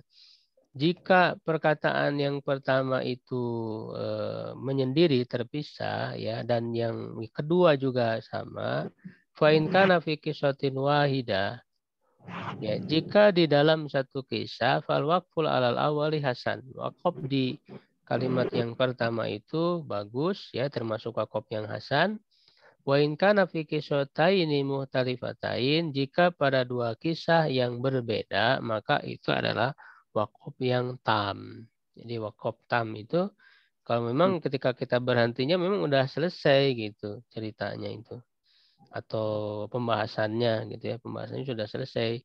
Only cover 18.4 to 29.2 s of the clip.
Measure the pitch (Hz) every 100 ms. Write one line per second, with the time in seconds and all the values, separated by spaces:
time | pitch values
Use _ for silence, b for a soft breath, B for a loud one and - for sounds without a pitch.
18.4 | 123 - 117 113 127 123 117 117 113 107
19.4 | - 160 170 175 135 104 104 120 165 196
20.4 | - 110 139 - 113 107 113 110 107 110
21.4 | - 107 107 110 - 139 185 214 _ b
22.4 | b b b b - 139 147 151 196 208
23.4 | 185 165 156 151 - 143 139 - 165 196
24.4 | 160 143 139 139 135 131 127 123 113 110
25.4 | 104 104 127 156 165 135 135 - 180 175
26.4 | 139 131 123 123 120 113 165 160 - 165
27.4 | 156 127 123 120 135 131 113 104 - 95
28.4 | 113 135 120 110 - 143 123 120